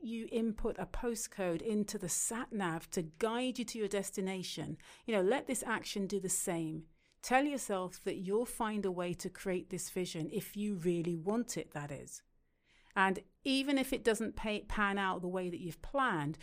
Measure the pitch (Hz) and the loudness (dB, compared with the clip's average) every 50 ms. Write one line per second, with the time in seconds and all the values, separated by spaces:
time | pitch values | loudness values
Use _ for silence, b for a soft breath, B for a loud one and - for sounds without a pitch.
0 | - 220 233 226 226 - - 226 226 226 214 - - 226 - - 180 180 - - | -6 -6 -4 -4 -4 -2 0 0 2 0 0 0 0 -2 -2 -2 -4 -4 -4 -2
1 | - 240 233 214 - - - - 190 180 165 170 - 226 214 214 202 202 - 196 | -2 -2 -2 -2 -4 -6 -4 -2 0 0 0 0 0 0 2 2 2 0 -2 -4
2 | - 165 - - - - 233 226 262 - 233 208 196 170 160 165 - - - 190 | -4 -2 0 0 0 0 -2 -4 -4 -4 -2 -2 0 0 0 -2 -6 -4 -2 -2
3 | 165 160 - - 226 220 226 240 254 254 247 - 240 - - 226 214 190 202 202 | -2 -2 -2 0 0 0 2 2 0 0 0 -2 -4 -4 -2 -2 -2 0 0 0
4 | 196 - - 214 190 190 190 185 175 - - 165 147 151 156 B B B B B | 0 -2 -2 -2 -2 -2 -2 -2 -4 -4 -4 -4 -4 -6 -6 B B B B B
5 | B - 226 196 180 190 247 285 - - 254 - - - 220 - - - - 208 | B 0 2 4 6 6 4 4 2 0 -2 -2 0 0 -2 -2 -2 -4 -4 -2
6 | 196 185 208 196 180 180 - - - 196 175 165 165 156 160 160 160 b b b | -2 0 0 -2 0 0 0 0 0 0 0 0 0 -2 -4 -6 -8 b b b
7 | b b b _ - - 247 262 285 294 285 254 - - 208 185 185 180 185 - | b b b _ 0 2 4 4 4 4 2 -2 -2 0 0 0 -2 -4 -6 -6
8 | - 196 - - 190 180 196 220 247 240 - - 233 214 214 208 196 190 180 175 | -4 -4 -4 -2 0 0 2 2 2 0 -2 -2 -2 0 0 0 0 0 0 0
9 | 175 175 175 175 - 180 - - - 196 180 185 - - 190 175 - - - 190 | 0 -2 -2 -4 -6 -8 -8 -6 -2 -2 -2 -2 -2 -4 -6 -6 -6 -4 -2 -2
10 | 180 175 - 170 156 - - 202 170 - - 202 208 208 202 180 160 180 175 170 | -2 -2 -2 -4 -4 -2 -2 -4 -6 -6 -4 -4 -2 -2 -2 0 2 2 2 2
11 | 160 175 175 165 156 196 214 233 233 - - 170 - - - 147 143 143 143 127 | 2 0 -2 -2 0 0 0 0 0 -2 -4 -6 -6 -6 -6 -8 -8 -6 -8 -10
12 | 123 123 - - - _ _ _ b b b b b b b b b b b - | -10 -12 -14 -16 -18 _ _ _ b b b b b b b b b b b 4
13 | 190 196 190 - - - _ _ - 277 262 269 269 277 285 269 262 - 269 226 | 6 6 4 2 -4 -10 _ _ 0 4 4 4 4 4 4 4 4 2 0 2
14 | - 233 220 214 220 208 - - - 220 214 202 - - - 214 208 202 196 202 | 4 4 4 4 2 -2 -4 -2 -2 -2 -2 -2 -2 -2 2 2 4 4 4 4
15 | 196 190 185 180 175 180 180 190 185 180 175 - 185 170 156 - - - - 277 | 2 2 2 0 0 -2 0 0 -2 -2 -4 -4 -6 -6 -8 -8 -8 -2 0 2
16 | 262 254 196 156 143 143 156 B | 4 4 4 2 2 0 -2 B